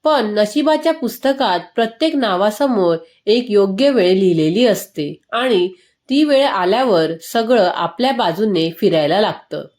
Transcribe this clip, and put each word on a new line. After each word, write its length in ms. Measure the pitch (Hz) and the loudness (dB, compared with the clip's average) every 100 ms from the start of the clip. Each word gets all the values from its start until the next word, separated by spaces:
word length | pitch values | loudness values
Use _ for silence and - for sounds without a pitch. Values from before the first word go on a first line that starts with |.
पण 300 | 302 294 214 208 | 2 0 0 -2
नशिबाच्या 540 | 208 294 302 302 320 | 0 0 0 0 0
पुस्तकात 680 | 320 233 - 269 277 233 180 - | -2 -6 -4 -4 0 -2 -2 -4
प्रत्येक 420 | - 226 - 320 302 | -4 -4 -2 -2 0
नावासमोर 800 | 220 180 208 214 277 226 175 165 - _ - | -2 0 0 0 -2 0 0 0 -6 _ 0
एक 200 | 233 247 | 0 2
योग्य 420 | 202 196 190 277 | 2 2 2 2
वेळ 200 | 247 180 | 2 2
लिहिलेली 560 | 190 190 165 156 190 247 | 2 2 2 0 2 2
असते 540 | 208 - - 147 151 _ | 0 -6 -10 -10 -10 _
आणि 360 | 226 262 202 180 - _ _ _ | -4 0 0 0 -6 _ _ _
ती 140 | 269 | 0
वेळ 220 | 302 269 277 | 2 2 2
आल्यावर 640 | 190 180 220 262 175 160 165 - | 0 0 0 2 2 0 -4 -6
सगळं 380 | 233 226 247 180 | -4 0 2 2
आपल्या 380 | - 170 - 254 | -2 -6 -2 -2
बाजूने 580 | 247 190 160 220 180 165 | 0 -2 -2 -2 0 -2
फिरायला 500 | 165 196 160 147 185 | 0 0 2 0 0
लागतं. 440 | 208 - _ 151 147 | 0 -4 _ -14 -14